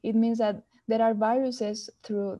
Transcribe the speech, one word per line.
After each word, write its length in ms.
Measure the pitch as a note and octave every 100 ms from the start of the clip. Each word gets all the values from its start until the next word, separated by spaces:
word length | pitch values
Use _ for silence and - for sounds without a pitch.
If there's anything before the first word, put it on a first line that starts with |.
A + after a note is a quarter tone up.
It 120 | -
means 240 | A3+ A3+ A3+
that 240 | G#3+ G#3 - _ -
there 140 | A3
are 120 | A3+
viruses 760 | G#3+ G#3+ B3 C4 B3 G#3 G#3+ - -
through 360 | - G#3 G3+ -